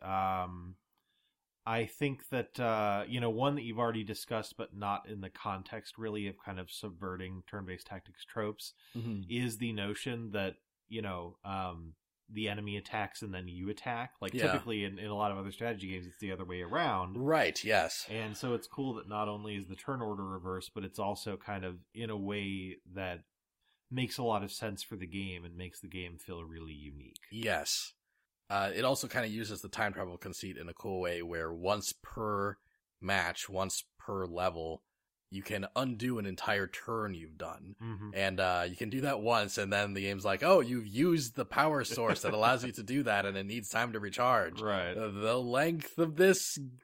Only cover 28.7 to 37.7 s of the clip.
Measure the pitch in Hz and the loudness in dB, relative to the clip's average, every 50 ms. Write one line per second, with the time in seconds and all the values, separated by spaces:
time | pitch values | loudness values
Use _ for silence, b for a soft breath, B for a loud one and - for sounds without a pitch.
28.7 | 85 98 123 131 139 - - 120 - 127 117 110 107 113 113 101 107 92 - 98 | 2 4 4 4 4 2 0 -2 0 0 0 0 -2 -4 -4 -4 -6 -8 -8 -6
29.7 | - - 110 104 98 - 98 90 87 - - 98 87 - - 95 90 - 87 87 | -2 0 0 0 0 -2 -4 -6 -6 -8 -8 -10 -8 -8 -8 -8 -8 -8 -10 -10
30.7 | 85 - - 101 95 92 90 87 87 87 85 85 87 82 80 80 85 82 90 95 | -10 -8 -6 -4 -2 0 0 0 0 0 -2 -2 -2 -2 -2 -2 -4 0 4 4
31.7 | 104 104 95 - - - - - - - 110 107 104 101 98 101 98 - _ _ | 4 4 2 -2 -4 -6 -10 -10 -6 -2 0 0 2 2 2 0 -2 -4 _ _
32.7 | _ _ _ _ _ _ 90 95 98 95 87 85 85 - - - 98 92 95 95 | _ _ _ _ _ _ 0 2 2 4 2 2 0 -4 -6 -4 -2 0 0 0
33.7 | - - - - _ - - - 104 95 92 87 85 85 90 92 85 82 80 80 | 0 -4 -6 -8 _ -14 -8 -4 -2 -2 -2 -2 0 0 2 2 2 0 -2 -4
34.7 | 80 - - _ _ _ _ _ _ _ _ _ 95 98 95 - 107 98 98 - | -4 -6 -10 _ _ _ _ _ _ _ _ _ -8 -8 -4 -2 -2 -2 -2 0
35.7 | - 123 135 131 120 104 120 127 123 110 101 98 92 - - 110 107 101 98 92 | 0 0 0 0 0 -2 -2 0 0 0 -2 -4 -4 -2 0 0 2 2 0 -2
36.7 | - - - - 117 113 107 104 92 82 82 78 78 76 82 80 80 - 80 92 | -4 -8 -4 -4 -2 -2 -2 -2 -4 -6 -10 -12 -10 -10 -8 -8 -8 -10 -12 -14